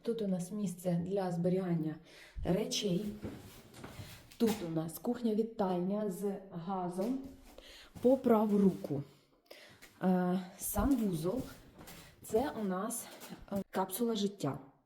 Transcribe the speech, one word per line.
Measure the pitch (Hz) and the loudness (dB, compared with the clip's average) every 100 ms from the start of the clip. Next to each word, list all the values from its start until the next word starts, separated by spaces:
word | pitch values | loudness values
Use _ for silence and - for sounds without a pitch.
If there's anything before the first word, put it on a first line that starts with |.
Тут | - 226 | -2 -2
у | 202 | 0
нас | 180 175 | -2 -2
місце | 208 196 - 180 170 180 | -2 -4 -2 0 0 0
для | 196 185 | -2 0
зберігання | 170 175 185 185 165 156 151 - - - - | 0 2 2 2 0 0 -4 -14 -20 -14 -6
речей. | 139 185 226 - 202 175 208 - - - - - - - - - - - - - | 0 0 0 -2 0 0 -2 -8 -10 -12 -16 -20 -20 -18 -16 -14 -16 -16 -20 0
Тут | 233 - 170 | 2 2 -2
у | 165 | -4
нас | 165 - | -4 -4
кухня-вітальня | 233 240 226 208 226 - 190 180 180 208 214 | -4 0 2 2 0 0 0 2 0 0 -2
з | 175 202 190 - 175 175 | -2 -4 -4 -8 -10 -6
газом. | 190 180 180 220 269 - - - - - - - - | -4 -2 -2 -2 -2 -6 -16 -20 -20 -20 -20 -18 2
По | 240 262 | 6 6
праву | 254 220 214 202 | 6 6 6 8
руку, | 196 - - 139 - - _ _ _ - - - - - | 6 4 -4 -4 -6 -16 _ _ _ -20 -20 -20 -20 -2
е, | 185 185 180 185 - - | 2 4 4 0 -2 -8
санвузол. | - 202 240 262 208 160 170 247 269 - - - - - - - | -6 0 2 4 2 0 0 -2 -6 -12 -20 -20 -18 -18 -20 -18
Це | - 220 285 220 | -2 0 0 -2
у | |
нас, | 202 185 214 247 - - - 180 - | -2 -2 -2 -6 -10 -14 -16 -16 -6
е, | 196 - | -6 -2
капсула | 196 185 - 233 214 | -2 -2 0 0 2
життя. | 202 - 143 - - _ | 0 0 -4 -4 -12 _